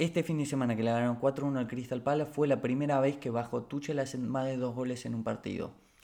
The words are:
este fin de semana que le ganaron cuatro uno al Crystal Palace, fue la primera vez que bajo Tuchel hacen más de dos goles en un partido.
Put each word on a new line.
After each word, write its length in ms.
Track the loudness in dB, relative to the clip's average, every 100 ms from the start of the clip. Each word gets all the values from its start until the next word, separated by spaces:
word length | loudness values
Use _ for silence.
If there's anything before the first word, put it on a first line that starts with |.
este 220 | 0 0
fin 160 | 0 0
de 80 | 0
semana 280 | 0 2 2
que 60 |
le 80 | 2
ganaron 280 | 4 2 2
cuatro 280 | 0 2 0
uno 140 | 0
al 80 | -2
Crystal 340 | -4 -4 -2
Palace, 300 | 0 0 0
fue 140 | 2 2
la 120 | 4
primera 400 | 2 0 2 4
vez 180 | 4 2
que 120 | -2
bajo 320 | -2 -2 -4
Tuchel 360 | -4 -6 -2 -2
hacen 280 | -2 -2 -2
más 180 | 0 0
de 100 | 0
dos 160 | -2
goles 320 | -2 -4 -4 -4
en 80 |
un 100 | -4
partido. 500 | -2 -4 -4 -6 -6 -10 _ _